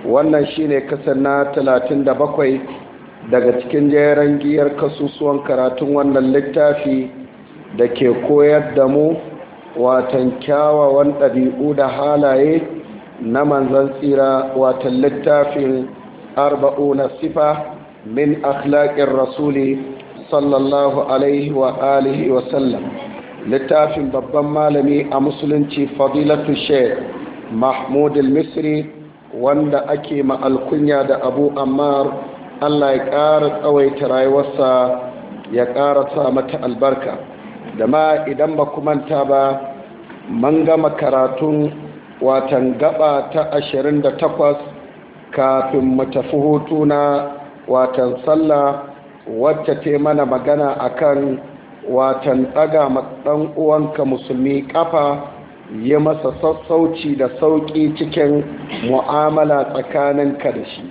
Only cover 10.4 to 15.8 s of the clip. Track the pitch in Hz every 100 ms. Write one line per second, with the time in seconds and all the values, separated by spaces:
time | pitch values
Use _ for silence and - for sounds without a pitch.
10.4 | - 147 151 151 143 139 143 143 139 123
11.4 | 127 127 147 139 131 139 143 147 143 131
12.4 | 147 165 - - - - - - 113 127
13.4 | 147 139 131 135 139 135 143 139 135 135
14.4 | 135 131 131 127 135 127 139 143 151 147
15.4 | 143 151 135 131